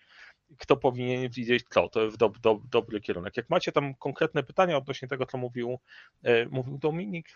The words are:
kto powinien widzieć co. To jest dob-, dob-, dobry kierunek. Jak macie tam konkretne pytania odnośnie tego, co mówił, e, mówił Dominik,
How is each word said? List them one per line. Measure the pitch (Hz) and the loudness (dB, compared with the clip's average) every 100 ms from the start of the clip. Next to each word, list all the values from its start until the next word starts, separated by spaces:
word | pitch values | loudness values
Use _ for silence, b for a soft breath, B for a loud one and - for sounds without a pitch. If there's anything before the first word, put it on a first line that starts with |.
| b b b b _ 147 | b b b b _ -6
kto | - 135 | 0 2
powinien | 139 123 123 127 127 | 2 0 -2 -2 -4
widzieć | 123 117 120 - | -4 0 0 2
co. | - 87 | 2 2
To | 113 | 2
jest | 110 110 | 0 2
dob-, | 110 - | 2 4
dob-, | 110 107 120 | 2 2 0
dobry | 120 110 107 | -2 0 -6
kierunek. | - 92 92 - | -4 -6 -6 -6
Jak | - | 0
macie | 175 - | 0 0
tam | 151 143 | -2 -2
konkretne | 135 139 - 156 147 | -6 -6 -2 -2 -2
pytania | 127 - 185 147 | -4 0 2 0
odnośnie | 139 - 127 | -2 -8 -6
tego, | 131 127 | -6 -4
co | 131 | -6
mówił, | 123 123 120 127 b b b _ | -6 -6 -6 -8 b b b _
e, | 123 117 120 | 2 2 2
mówił | 131 123 143 | -4 -6 -2
Dominik, | 156 160 208 170 - | -2 -2 -6 -8 -10